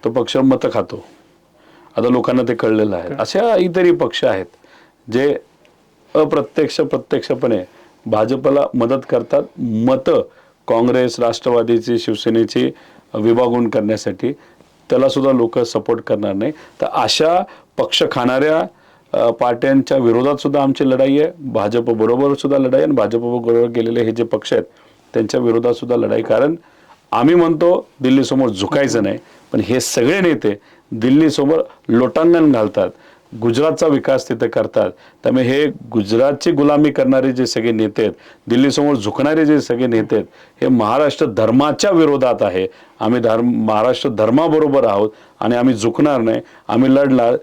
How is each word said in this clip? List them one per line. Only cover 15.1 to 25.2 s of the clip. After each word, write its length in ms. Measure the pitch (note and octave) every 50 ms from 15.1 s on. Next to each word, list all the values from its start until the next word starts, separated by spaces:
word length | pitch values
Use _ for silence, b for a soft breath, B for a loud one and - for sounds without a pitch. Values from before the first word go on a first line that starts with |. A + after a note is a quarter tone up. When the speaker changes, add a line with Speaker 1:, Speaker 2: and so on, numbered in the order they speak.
| C3 C#3+ C3+ C3+
Speaker 1:
लोक 280 | C3+ B2+ A#2 A2+ - C3
सपोर्ट 420 | A#2+ A#2 - C3+ G#2+ - A#2+ A2+
करणार 320 | A2+ - A#2+ G#2+ G#2 G2+ F#2+
नाही. 180 | G2 A2 C#3 D#3 B B B B B
तर 40 | -
अशा 580 | - - E3 B2 G#2+ - - D#3 D#3 E3+ F3+ G3+ B B B B B _ -
पक्ष 260 | B2+ - - - E3 D#3
खाणाऱ्या, 560 | - C3 B2 B2+ B2+ C3 C#3 D3+ D#3 D#3+ F3+ G3 b b b b b b b b -
अ, 180 | A2+ A2+ A#2
पार्ट्यांच्या 680 | A2+ - C3 A#2+ A#2+ A#2 - C#3+ C3+ C3+ B2+ - - C3+
विरोधात 380 | B2 A#2 A2+ A#2 B2+ C#3 D3
सुद्धा 280 | C#3 - C#3 C#3 D3 C#3
आमची 260 | C3+ C3+ - C#3+ C3
लढाई 300 | C3 C3 C3+ C3+ C#3 D3
आहे, 120 | D3+ E3 - -
भाजपबरोबर 920 | D3 C3 A#2 A2 G2+ G#2 A2+ A#2+ A#2 A#2 A#2 A2 A2 A2 A#2+ B2+ C#3 C#3 C#3+
सुद्धा 240 | C#3 - C#3 C#3+ C#3
लढाई 220 | C3+ B2+ B2+ C3+
आहे 40 | D3+
आणि 80 | D#3+
भाजपबरोबर 760 | D3 B2 G#2+ G#2 A2+ A#2 A#2 A#2+ A#2+ A#2+ A2+ A#2 A#2 A#2 A#2+ A#2+
गेलेले 360 | A#2 A#2+ A2+ A2+ A#2 A#2+ A#2
हे 80 | A2
जे 120 | A2 A#2 A#2
पक्ष 300 | A2+ - G#2+ - - -
आहेत, 120 | A2+ - - b b b b b b b _ -
त्यांच्या 260 | A#2+